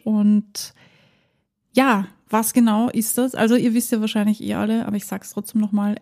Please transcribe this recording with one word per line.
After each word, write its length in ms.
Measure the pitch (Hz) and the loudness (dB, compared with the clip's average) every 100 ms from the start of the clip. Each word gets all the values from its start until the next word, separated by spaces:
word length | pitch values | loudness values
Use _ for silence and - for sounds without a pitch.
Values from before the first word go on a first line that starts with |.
und 680 | 220 214 208 208 - - - _ _ _ _ _ _ _ _ _ _ | -2 2 4 4 0 -10 -14 _ _ _ _ _ _ _ _ _ _
ja, 340 | 247 269 202 190 _ - | 0 2 2 -2 _ -4
was 240 | 214 220 | -2 0
genau 360 | 247 233 214 240 | 2 4 4 0
ist 300 | - 220 - | -2 -2 -2
das? 160 | 254 | -2
Also 220 | - 220 247 | 0 2 4
ihr 180 | 240 | 2
wisst 160 | 233 233 | 0 0
ja 100 | 220 | -2
wahrscheinlich 420 | 220 214 208 214 | -2 0 0 0
eh 120 | 202 | -2
alle, 320 | 208 214 226 - | -4 -2 -2 -2
aber 100 | 208 | -6
ich 100 | - | -6
sag's 260 | 190 - | -10 -10
trotzdem 280 | - - 220 | -12 -6 -2
nochmal, 360 | 214 202 208 208 | 0 0 -2 -4